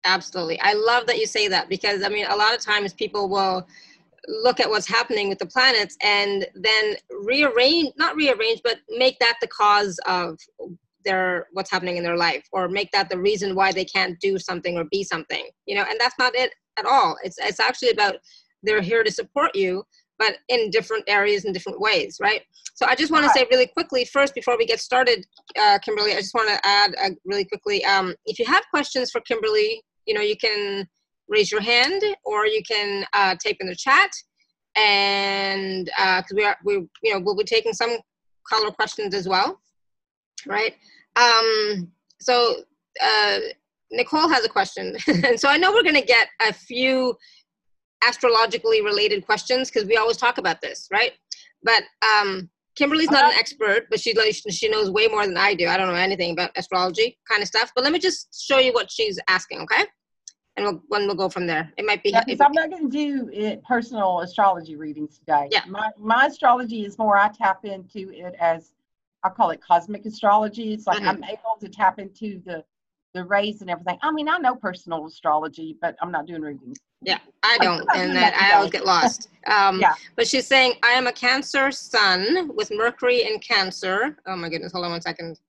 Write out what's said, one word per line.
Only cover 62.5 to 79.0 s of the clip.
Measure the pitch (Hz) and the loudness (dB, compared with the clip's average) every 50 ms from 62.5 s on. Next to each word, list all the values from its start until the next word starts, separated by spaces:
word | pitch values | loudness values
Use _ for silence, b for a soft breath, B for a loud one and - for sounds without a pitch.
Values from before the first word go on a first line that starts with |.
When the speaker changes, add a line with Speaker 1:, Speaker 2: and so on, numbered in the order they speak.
| 294 | 4
Speaker 2:
not | 330 320 320 | 2 -2 -2
gonna | 370 349 311 254 | -4 -4 -4 -4
do | 254 294 294 285 277 269 240 - | -2 -2 -4 -2 -4 -6 -6 -8
it, | 190 202 214 214 196 - - | -6 -6 -4 -4 -4 -6 -4
personal | - 254 233 233 233 254 220 202 190 180 180 | -2 -2 -2 -2 -4 -6 -2 -2 0 0 -2
astrology | 175 180 180 - 208 196 185 175 160 160 156 | -4 -6 0 2 2 2 2 0 -6 -14 -14
readings | 147 156 151 147 151 151 147 _ _ | -14 -12 -12 -10 -10 -10 -12 _ _
today. | _ - 151 147 143 139 | _ 0 0 0 0 0
Speaker 1:
Yeah. | 151 202 - | -2 -2 -2
Speaker 2:
My, | 175 190 202 214 214 214 | -4 -8 -6 -6 -6 -8
my | 208 208 214 226 247 269 | _ -2 0 2 4 4
astrology | 294 285 - - 262 240 254 254 220 233 220 202 | 2 0 2 4 4 4 4 0 -6 -6 -8 -8
is | 202 - | -8 -6
more, | - 220 214 202 | -2 2 4 4
I | 202 202 | 4 4
tap | 208 208 _ 226 196 190 - - | 2 0 _ -2 -2 -2 -2 -6
into | 208 196 190 185 _ _ 214 190 190 - | -12 -12 -12 -14 _ _ -14 -14 -14 -16
it | 151 175 180 180 - | -16 -16 -16 -6 -2
as, | 170 165 165 165 165 _ _ _ _ _ _ _ _ _ _ _ - | 0 0 0 0 -6 _ _ _ _ _ _ _ _ _ _ _ -4
I | 190 | -4
call | 185 - 202 170 | 0 0 0 0
it | 160 143 | 0 -4
cosmic | _ - 175 175 175 214 208 202 208 | _ 2 2 2 2 -2 -12 -10 -10
astrology. | 220 214 - - 202 202 214 214 214 208 233 226 214 214 | -12 -10 -2 2 4 4 4 2 0 -6 -8 -6 -6 -6
It's | 214 - | -6 -2
like | 202 180 208 | -2 -2 0
Speaker 1:
Mm-hmm. | 202 | 0
Speaker 2:
I'm | 202 196 180 - | -2 -2 -2 -6
able | 190 214 - _ 226 220 - | -12 -14 -10 _ -6 -6 -6
to | 208 190 | -8 -18
tap | - 208 208 185 185 214 | -4 2 2 2 2 0
into | 196 196 196 _ 220 214 202 185 180 | -16 -16 _ _ -12 -10 -10 -12 -12
the, | 185 175 160 156 _ _ _ _ _ _ _ _ _ _ | -12 -12 -12 -12 _ _ _ _ _ _ _ _ _ _
the | 185 180 | -10 -4
rays | 175 202 202 208 214 208 214 | 0 0 0 0 0 -6 -8
and | 196 180 | -8 -8
everything. | 175 170 175 180 175 - | -8 -6 -4 -6 -6 -4
I | - 302 | -4 -4
mean, | 311 311 294 311 | -2 -2 -2 -2
I | 330 | -2
know | 359 311 247 247 | 0 0 0 -2
personal | 247 - 190 180 - _ 170 165 160 151 | 0 -6 -8 -8 -8 _ -8 -8 -8 -8
astrology, | 160 - - - 165 151 156 156 156 - 165 160 160 156 - | -10 -18 -4 -2 0 0 0 0 -4 -10 -12 -14 -14 -10 -6
but | - 170 156 - | -6 -6 -6 -6
I'm | 165 180 | -8 -6
not | 175 156 147 | -6 -6 -6
doing | - 170 160 | -6 -10 -10
readings. | 156 147 143 135 - 123 - - _ _ _ _ - | -10 -10 -12 -14 -16 -18 -18 -18 _ _ _ _ -4
Speaker 1:
Yeah, | 185 180 - - - _ _ - | -4 -4 -4 -6 -20 _ _ 2
I | 220 233 226 | 2 4 4
Speaker 2:
I'm | - | 4
Speaker 1:
don't, | 185 175 - - | 2 2 0 0
Speaker 2:
not | - - | 0 0
Speaker 1:
and | - 185 180 | 0 0 0
Speaker 2:
doing | 180 | 2
Speaker 1:
that | 180 180 180 - | 4 4 4 4
Speaker 2:
that | 190 196 202 | 4 4 6
Speaker 1:
I | 208 | 6
always | 202 202 185 | 4 4 2
Speaker 2:
today. | - - | -2 -2
Speaker 1:
get | - | 0
lost. | 190 180 170 | 2 2 4